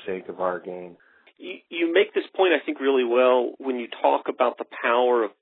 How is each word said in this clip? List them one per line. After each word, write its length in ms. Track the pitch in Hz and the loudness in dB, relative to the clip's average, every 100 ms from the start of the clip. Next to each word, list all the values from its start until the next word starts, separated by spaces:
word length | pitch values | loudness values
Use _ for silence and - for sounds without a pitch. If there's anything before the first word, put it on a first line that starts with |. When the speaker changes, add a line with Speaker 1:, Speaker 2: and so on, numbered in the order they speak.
| - | -10
Speaker 1:
sake 220 | 95 90 | -8 -10
of 120 | 87 | -6
our 180 | 92 90 | -4 -4
gain. 380 | 92 90 87 87 _ _ _ _ | -8 -12 -14 -20 _ _ _ _
Speaker 2:
You, 180 | - - _ | -16 -16 _
you 240 | 170 170 | -4 0
make 220 | 170 208 | 2 2
this 100 | 202 - | -2 -6
point, 180 | - 190 | 0 2
I 120 | 151 | 2
think, 160 | 147 151 | -2 -2
really 240 | 135 135 | 0 2
well 480 | 123 120 127 127 120 - | 2 4 4 4 2 -4
when 180 | 135 123 | -6 -6
you 120 | 117 - | -8 -2
talk 200 | 143 143 - | 0 0 -2
about 300 | 135 123 - | -2 -2 -2
the 60 | 117 - | -10 -6
power 400 | 127 120 123 120 | 0 2 4 2
of 80 | 107 - | 0 -6